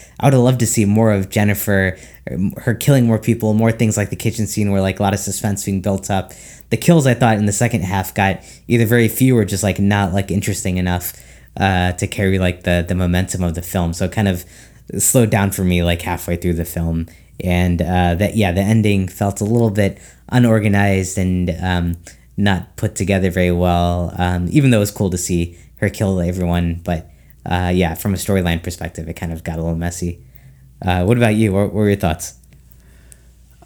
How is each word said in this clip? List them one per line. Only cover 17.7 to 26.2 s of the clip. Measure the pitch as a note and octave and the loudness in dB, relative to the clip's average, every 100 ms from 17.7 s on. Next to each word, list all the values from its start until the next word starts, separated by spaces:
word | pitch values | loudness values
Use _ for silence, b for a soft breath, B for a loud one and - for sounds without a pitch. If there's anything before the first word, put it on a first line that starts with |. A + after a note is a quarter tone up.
| E2+ | 0
uh, | E2+ F2+ F2 | 0 2 2
that, | E2+ G2+ A2 | 2 0 0
yeah, | F#2+ | 0
the | F2+ | 0
ending | G2 A2 G#2 G2+ F#2 | 2 2 2 0 -2
felt | - G2+ G2 | -2 -4 -2
a | |
little | G#2 A#2+ A2+ | 0 2 2
bit | G2+ G2 - B B - | 2 -2 -2 B B 0
unorganized | B2 A#2+ A2 G#2 G2+ G2+ F#2+ F#2 - | 2 4 4 4 2 2 2 0 -2
and, | F#2 F2+ F2+ E2+ | 0 0 -2 -2
um, | F2+ F2+ F2 E2+ B B B - | -2 -2 -2 -6 B B B -2
not | G2+ F2+ - - | 0 0 -4 -6
put | G#2 | -6
together | - F#2+ F#2+ F#2 | -4 0 2 2
very | F2+ F2+ | 2 0
well, | F2 F2+ F2 F2 F2 F2 - | 2 2 2 0 0 -4 -2
um, | F2+ F2+ F2 | -2 0 0
even | D3+ C3+ | 2 4
though | A2+ | 4
it | |
was | G2+ | 2
cool | - G2 | -2 -2
to | F2 | -2
see | - F2 E2+ b b - | -2 -2 -2 b b -4
her | G#2 | -4
kill | - G2+ F#2 | -2 -2 0